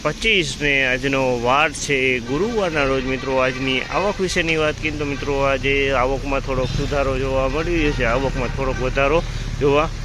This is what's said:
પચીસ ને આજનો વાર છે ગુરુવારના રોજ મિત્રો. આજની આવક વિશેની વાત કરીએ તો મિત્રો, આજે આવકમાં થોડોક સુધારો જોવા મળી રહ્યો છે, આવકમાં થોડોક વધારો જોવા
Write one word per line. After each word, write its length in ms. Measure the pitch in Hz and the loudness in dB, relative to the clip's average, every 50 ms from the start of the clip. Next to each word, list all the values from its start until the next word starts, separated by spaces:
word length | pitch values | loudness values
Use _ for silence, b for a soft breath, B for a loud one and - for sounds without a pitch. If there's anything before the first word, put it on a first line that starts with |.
| - | -4
પચીસ 460 | 151 156 - - 226 220 196 165 139 - - | -4 -4 0 0 2 2 2 2 0 -4 -2
ને 120 | 143 147 143 135 135 | 0 0 2 2 2
આજનો 380 | 127 127 127 127 139 139 135 135 127 127 120 | 2 0 0 0 0 0 2 2 0 0 0
વાર 280 | 117 120 127 143 151 160 143 | 2 2 4 4 4 2 0
છે 240 | - - - 143 135 131 131 127 127 113 120 | -4 -4 -2 0 2 2 2 0 0 -2 -2
ગુરુવારના 560 | 131 151 190 226 240 220 196 175 156 156 139 135 | -2 -2 0 0 0 0 -2 0 0 0 0 2
રોજ 120 | 135 135 127 131 131 | 0 0 0 -2 -4
મિત્રો. 280 | 131 131 135 135 131 | -4 -2 0 0 2
આજની 400 | 131 131 131 127 135 135 131 127 127 - | 2 2 0 -2 -2 -2 -2 -2 -2 -2
આવક 280 | 131 151 180 202 196 - | -2 -2 0 -2 -2 -2
વિશેની 400 | 190 180 - 185 170 165 160 156 156 | -2 -2 0 0 0 0 0 2 0
વાત 140 | 151 151 - | 0 -2 -2
કરીએ 220 | - 156 147 151 | -4 -6 -4 -4
તો 40 | 151 | -4
મિત્રો, 280 | 143 143 135 139 135 143 139 139 135 | -4 -4 -4 -4 -2 0 0 2 2
આજે 260 | 135 131 127 135 139 139 135 135 139 131 | 0 0 0 0 2 2 2 2 2 2
આવકમાં 440 | 123 131 135 131 131 139 139 139 117 | 2 2 0 -2 -2 -2 -2 -2 -2
થોડોક 240 | - 135 127 127 127 - - | -2 -2 -2 -2 -2 -2 -2
સુધારો 360 | 143 135 147 143 139 135 135 131 | -2 0 0 0 0 0 0 -2
જોવા 320 | 135 135 135 135 131 135 | -2 0 0 0 0 0
મળી 300 | 131 151 165 170 175 165 | 0 -2 -2 0 0 2
રહ્યો 160 | 151 147 147 113 | 2 2 2 2
છે, 80 | 127 | 2
આવકમાં 500 | 113 117 127 139 131 120 - 127 113 - 135 | 2 2 2 0 0 0 -2 -2 -2 -2 -2
થોડોક 220 | 135 131 127 110 139 | -2 -2 -2 0 -2
વધારો 340 | 127 123 139 139 143 151 170 170 B B B B B - - | -2 2 2 2 4 4 2 0 B B B B B -4 0
જોવા 280 | - 147 139 147 156 160 - - - | 2 4 4 4 2 0 -2 -8 -10